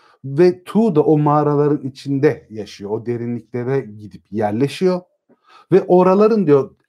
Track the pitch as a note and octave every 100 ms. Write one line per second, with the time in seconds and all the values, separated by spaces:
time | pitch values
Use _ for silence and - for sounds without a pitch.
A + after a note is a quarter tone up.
0 | _ _ C3+ C#3 F3+ F3+ - G3+ A3+ D3+
1 | D3+ D3+ D3 D3 D3 C#3+ D3 D3 C3 -
2 | C3+ C#3 D3 - - G#2+ G2 - G2+ G#2+
3 | A2+ A#2 A#2+ A#2+ - B2 A#2+ C3+ G#2+ G#2
4 | G#2 - _ G#2 G#2 G#2+ C#3 - F#3 F3+
5 | - _ _ _ _ - _ F#3 F#3+ F3+
6 | F#3 F#3+ G#3+ A3+ D#3 C#3 C3+ _